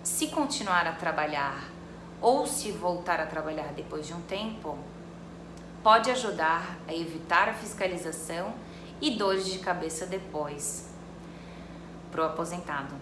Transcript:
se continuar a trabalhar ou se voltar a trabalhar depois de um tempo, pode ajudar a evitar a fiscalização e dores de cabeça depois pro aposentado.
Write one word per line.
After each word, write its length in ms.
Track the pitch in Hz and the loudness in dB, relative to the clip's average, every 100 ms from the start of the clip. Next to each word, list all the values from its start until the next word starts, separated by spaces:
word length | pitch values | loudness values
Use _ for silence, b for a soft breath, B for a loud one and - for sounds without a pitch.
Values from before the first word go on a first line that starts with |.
se 240 | - - 311 | 0 0 0
continuar 600 | - 277 - 208 180 165 | 2 0 0 4 4 4
a 60 | |
trabalhar 760 | 170 170 156 151 147 139 139 - - - - - - | 2 0 2 2 2 0 -2 -8 -12 -12 -12 -12 2
ou 280 | 233 262 - | 6 6 4
se 240 | - 214 | 0 -2
voltar 480 | 175 175 175 175 165 | 0 0 0 0 0
a 60 | 156 | 0
trabalhar 480 | 156 156 156 151 | -2 -2 -4 -4
depois 340 | 147 151 156 151 | -6 -6 -6 -6
de 60 | |
um 80 | 170 | -8
tempo, 560 | 170 190 220 220 156 - - - - - - - - - - - | -6 -4 -4 -6 -6 -6 -8 -12 -14 -14 -14 -14 -14 -14 -12 2
pode 260 | 214 220 233 | 10 10 8
ajudar 680 | 247 226 170 160 165 175 - - | 2 0 2 4 4 0 -8 -6
a 60 | |
evitar 560 | 165 165 156 - 175 208 | -4 -2 -6 4 6 6
a 40 | |
fiscalização 1000 | 220 208 - 185 175 160 160 - 170 196 226 B B B B | 2 -6 0 0 0 -4 -6 -4 -4 -4 -6 B B B B
e 120 | 302 | 0
dores 340 | 220 202 190 185 | 4 4 4 2
de 140 | 185 | -2
cabeça 460 | - 175 160 - 180 | 0 0 0 -4 -4
depois 840 | 190 180 156 147 143 - - - - - - B B B B B B B B - | -4 -4 -4 -2 -2 -4 -4 -10 -14 -14 -14 B B B B B B B B -6
pro 120 | 160 | 0
aposentado. 720 | 160 156 165 175 175 143 139 139 | 2 2 -2 -2 -4 -4 -4 -8